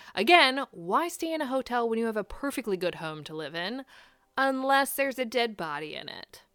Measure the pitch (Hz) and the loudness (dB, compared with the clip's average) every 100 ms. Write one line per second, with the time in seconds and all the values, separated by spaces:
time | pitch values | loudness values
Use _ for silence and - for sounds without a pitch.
0 | - - 220 349 269 269 262 180 170 240 | -8 0 6 8 8 4 -4 -8 0 0
1 | 339 - 330 320 269 269 254 240 233 226 | 0 -2 -4 -2 -2 -2 0 0 0 0
2 | 226 214 196 - 285 277 220 185 180 160 | 0 -2 -6 -6 -4 -4 -2 0 -2 -4
3 | 160 156 143 156 151 165 185 262 269 - | -8 -8 -10 -10 -8 -6 -4 -6 -10 -20
4 | - _ _ - 269 262 269 277 269 - | -20 _ _ 0 2 2 4 4 4 0
5 | 277 262 240 247 233 202 160 147 156 139 | 0 0 -2 0 0 -2 -6 -6 -6 -10
6 | - - - - - | -10 -12 -16 -20 -20